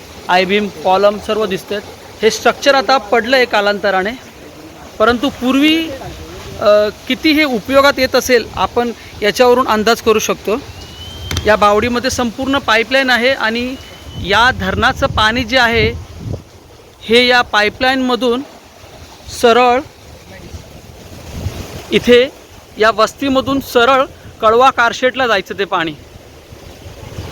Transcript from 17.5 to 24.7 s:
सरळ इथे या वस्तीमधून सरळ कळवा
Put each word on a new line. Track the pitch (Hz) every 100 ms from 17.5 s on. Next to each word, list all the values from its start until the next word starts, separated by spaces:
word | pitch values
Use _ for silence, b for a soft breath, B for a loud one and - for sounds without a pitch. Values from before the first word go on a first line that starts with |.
| 214 208 - 254 262 254 233 247 240 285 - - - - - - - - -
सरळ | 240 233 247 247 320 - - - - 185 - - - - - - - - - - 85 - - - -
इथे | 214 - 240 269 - - - - -
या | 214
वस्तीमधून | 208 220 - 277 262 254 277
सरळ | - 247 240 262 277 - B -
कळवा | 220 233 269